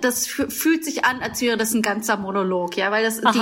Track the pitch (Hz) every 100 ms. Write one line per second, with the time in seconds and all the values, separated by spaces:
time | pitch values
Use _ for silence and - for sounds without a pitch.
0 | 254 240 - - 277 - 311 320 311 -
1 | 247 254 233 - 240 220 220 233 214 202
2 | 214 208 196 196 185 185 175 190 190 214
3 | 226 220 247 226